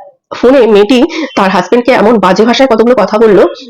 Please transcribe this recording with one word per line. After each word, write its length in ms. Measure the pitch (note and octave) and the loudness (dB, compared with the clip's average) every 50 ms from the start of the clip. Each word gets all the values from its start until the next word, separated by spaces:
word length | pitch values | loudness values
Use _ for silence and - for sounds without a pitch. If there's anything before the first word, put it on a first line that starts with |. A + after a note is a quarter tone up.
| - - _ _ _ - - | -20 -20 _ _ _ -18 -8
ফোনে 260 | - - A#3 C4+ C#4+ A#3 A3 | -4 0 2 2 2 2 2
মেয়েটি 320 | G#3+ G3 G#3 G#3 C4+ A#3+ C4 E4 - D#4+ D#4 - - | 2 2 2 2 2 0 0 -2 -4 -6 -10 -8 -6
তার 140 | - G3+ F#3+ | -4 -4 -2
হাজবেন্ডকে 420 | F#3+ G3 - - - A#3+ A#3+ - | -2 -4 -4 -2 -2 -2 -2 0
এমন 220 | B3+ A3+ - G#3+ B3 A3 | -2 0 0 0 0 0
বাজে 260 | F#3 F#3 F#3+ F#3 A3 | 0 0 0 0 0
ভাষায় 240 | A#3+ A#3 - C4+ C4+ | 0 0 0 0 0
কতগুলো 240 | A3+ G#3+ A3 A#3+ B3+ | 0 0 0 0 0
কথা 200 | B3+ F#3+ G3 G#3 G#3+ | 0 0 -2 0 0
বললো, 260 | A3+ A3 G3+ F#3 B3+ F4 - - - | 2 2 4 2 2 0 -2 -6 -18